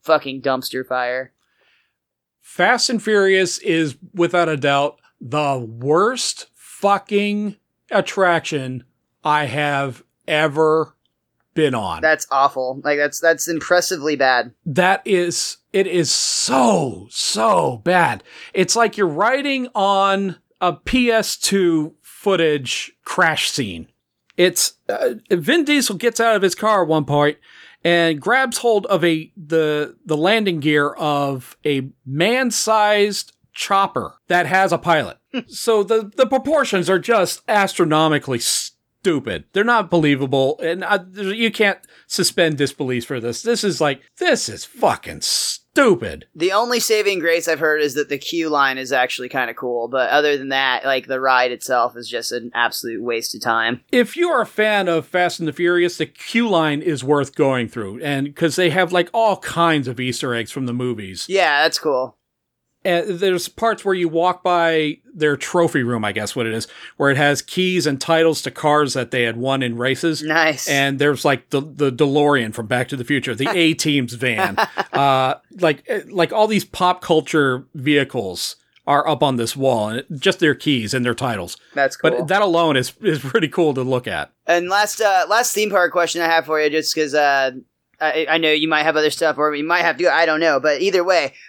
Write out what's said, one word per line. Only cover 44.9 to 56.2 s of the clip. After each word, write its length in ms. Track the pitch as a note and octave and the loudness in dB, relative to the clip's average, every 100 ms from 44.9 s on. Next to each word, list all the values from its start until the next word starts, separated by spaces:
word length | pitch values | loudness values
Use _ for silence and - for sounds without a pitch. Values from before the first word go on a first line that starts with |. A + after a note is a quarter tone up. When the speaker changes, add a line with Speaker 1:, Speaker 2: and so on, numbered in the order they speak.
| A2+ - D2+ | 0 -8 -8
Speaker 2:
stupid. 1080 | - - - - _ - C4 C#3+ G#2 D2+ - | -4 -2 -4 -8 _ 2 4 4 0 -10 -16
Speaker 1:
The 180 | - F3+ | -4 -2
only 280 | G3 A#3+ A#3+ | 0 0 -2
saving 380 | - G#3+ G3+ F#3+ | 0 2 2 0
grace 300 | E3 E3+ D#3+ | 0 0 0
I've 100 | D#3 | 0
heard 240 | D#3+ D3+ | 0 2
is 100 | D3 C3+ | 0 -2
that 120 | C#3+ | -4
the 80 | C#3 | -6
queue 320 | - E3+ D#3+ | -4 -4 -2
line 300 | D3 C#3 C3 | 2 0 0
is 140 | C3 | -2
actually 360 | C3+ B2+ - B2 | 0 0 -4 -6
kinda 240 | C3+ A#2+ | -4 -4
cool, 360 | A2+ B2+ A#2+ A#2 | -6 -6 -4 -2
but 200 | C3 A#2+ | -2 2
other 300 | C#3+ D3 C#3+ | 2 2 0
than 100 | C3+ | -2
that, 380 | C3+ C3+ B2+ C3+ | 0 0 0 0
like, 200 | C3 C3 | -2 -2
the 140 | C3 | -2
ride 320 | C3+ B2+ B2+ | 2 2 2
itself 460 | A#2+ - B2 B2 A#2+ | -2 -2 0 0 -2
is 100 | A2+ | -10
just 240 | A#2+ A#2 | -8 -6
an 180 | A#2+ A#2 | -8 -8
absolute 480 | A#2 A#2 - A#2+ A2+ | -2 -2 -2 -8 -6
waste 320 | A#2+ A2+ A2+ | -4 -4 -6
of 80 | A2 | -6
time. 400 | A#2+ A2+ A2+ B2 _ | -2 0 0 -4 _
Speaker 2:
If 240 | B3+ A3+ D#4 | 0 0 0
you 140 | F4 | -2
are 100 | C#4+ | 0
a 60 | G#3+ | -2
fan 420 | - G#3+ G#3 F#3 | -2 0 0 0
of 180 | E3 - | -2 -2
Fast 320 | F3+ F3+ - | -2 -2 -2
and 80 | D#3+ | -6
the 60 | |
Furious, 460 | C#3 F3 F3 F3 - | -2 0 2 0 -2
the 80 | D#3 | -8
queue 420 | - | -8